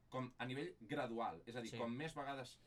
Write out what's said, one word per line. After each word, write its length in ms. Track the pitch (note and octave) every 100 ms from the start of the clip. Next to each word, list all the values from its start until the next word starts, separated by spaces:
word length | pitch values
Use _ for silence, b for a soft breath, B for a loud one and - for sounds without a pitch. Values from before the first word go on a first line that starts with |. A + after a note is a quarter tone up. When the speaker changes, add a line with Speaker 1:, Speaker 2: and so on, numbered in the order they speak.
| -
Speaker 1:
com 240 | C3 B2 -
a 60 | B2
nivell 300 | C3 F3 -
gradual, 600 | A2 D3 B2 A2+ - - -
és 100 | B2
a 60 |
dir, 80 | A2+
Speaker 2:
Sí. 60 | A#2
Speaker 1:
com 120 | A#2 B2
més 180 | D#3
vegades, 460 | D3 C#3 C#3 B2+ -